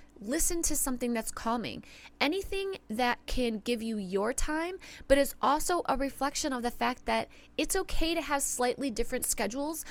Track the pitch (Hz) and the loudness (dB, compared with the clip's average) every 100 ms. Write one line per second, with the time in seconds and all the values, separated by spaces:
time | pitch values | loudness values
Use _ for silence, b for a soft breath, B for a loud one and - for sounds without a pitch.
0 | B - 208 302 - 339 330 269 - 247 | B -14 -4 0 2 2 0 0 0 -2
1 | 247 233 220 - 233 233 160 - - B | -2 -2 -4 -4 -2 -2 -2 -8 -12 B
2 | B - 277 370 381 392 392 392 - 214 | B -2 0 0 -2 -2 -2 -6 -6 0
3 | 247 - - - 240 220 208 240 226 214 | 2 0 -2 0 0 0 -2 -2 -2 -4
4 | 185 196 214 262 - 311 339 370 B B | -2 0 0 0 0 0 -2 -6 B B
5 | - 277 277 - - 294 - 349 - 254 | 4 6 6 2 2 4 2 0 2 0
6 | 277 - 277 - 302 254 240 - 240 254 | 0 -2 -2 -2 -2 0 -2 0 -2 -2
7 | - 226 - B B - 311 381 370 - | 0 0 -2 B B -2 0 0 2 4
8 | 330 339 302 285 - - 247 - 277 220 | 4 2 0 0 0 0 0 0 -2 0
9 | 233 254 - - 214 254 294 320 - | -2 0 -2 0 -2 -2 -4 -4 -10